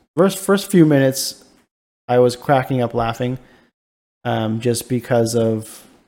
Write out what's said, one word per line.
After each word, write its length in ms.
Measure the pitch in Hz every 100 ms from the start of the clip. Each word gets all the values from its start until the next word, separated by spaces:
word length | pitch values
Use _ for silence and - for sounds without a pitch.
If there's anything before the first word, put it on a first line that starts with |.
| _ -
first, 220 | 190 190
first 320 | - 196 -
few 140 | 180
minutes, 600 | 156 143 135 131 - - _ _ _ _ _ _ -
I 100 | 123
was 160 | 123 120
cracking 460 | - 139 127 131
up 120 | 120
laughing, 440 | 120 113 117 123 127 - _ _ _ _ _ _ _
um, 360 | 123 117 110 113
just 280 | 120 117 -
because 460 | 123 - 120 113 117
of 500 | 113 110 110 - - _